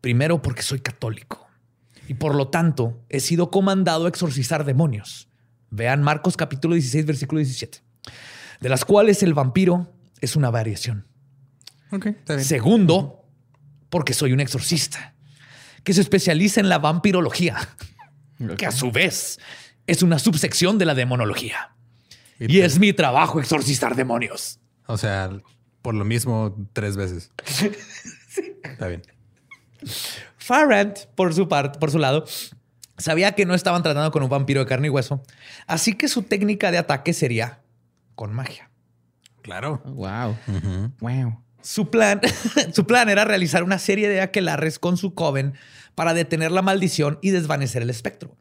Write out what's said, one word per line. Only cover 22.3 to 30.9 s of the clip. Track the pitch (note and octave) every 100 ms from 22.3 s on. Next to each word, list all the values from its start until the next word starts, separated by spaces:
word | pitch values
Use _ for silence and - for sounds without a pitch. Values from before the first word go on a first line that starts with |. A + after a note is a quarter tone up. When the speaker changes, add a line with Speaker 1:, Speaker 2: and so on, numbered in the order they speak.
| _
Speaker 2:
Y | A#2
Speaker 1:
Y | F3+
Speaker 2:
te- | F3
Speaker 1:
es | C#3+
mi | G3+
trabajo | F#3 D3 B2+ E3 D#3+
exorcizar | C3 D#3 C3 C3+ A#2+ B2
demonios. | B2+ A#2+ A#2 - - - _ _ -
Speaker 2:
O | A2
sea, | A2 G2 F#2+ G2 _ _ _ _
por | B2 G#2+
lo | G#2
mismo, | A#2 A#2 A2+ A2 G2+ G2
tres | - G#2 G2
veces. | F#2+ F2+ - -
Speaker 1:
<laughs> | - C3+ G#3 G#3 - - - - _
Sí. | - - -
Speaker 2:
Está | - C3+ F#2
bien. | F2 - _ _ _ _ - _ _ - - - - - _
Speaker 1:
Farrant, | - B3+ D4+ G#3 G#3